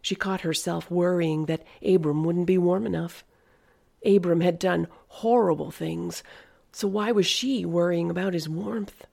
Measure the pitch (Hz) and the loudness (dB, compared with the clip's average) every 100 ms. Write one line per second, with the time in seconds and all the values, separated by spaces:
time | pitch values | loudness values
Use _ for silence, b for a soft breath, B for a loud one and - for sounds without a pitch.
0 | - 185 190 190 170 160 - 170 - 175 | -6 -4 -4 -4 -2 -4 -2 -6 -2 0
1 | 175 180 165 156 156 160 - B - 185 | 2 2 0 0 -2 -4 -6 B 2 2
2 | 151 147 160 170 175 185 175 185 220 170 | 2 0 0 0 2 2 2 0 -2 -4
3 | 170 - - b b b b b b _ | -6 -10 -20 b b b b b b _
4 | 226 196 175 170 175 170 190 175 170 B | 4 4 4 2 2 2 0 0 -2 B
5 | B - 226 240 202 156 151 - 160 165 | B -6 2 4 4 0 -4 -8 -8 -6
6 | 175 - - B B B B - 208 196 | -8 -10 -16 B B B B -6 -4 -2
7 | 208 220 175 - 254 262 175 170 175 170 | 0 2 2 0 -2 -2 0 0 2 0
8 | 170 175 190 175 156 160 208 226 202 - | 0 -2 -2 -2 -4 -6 -6 -6 -8 -12
9 | - | -20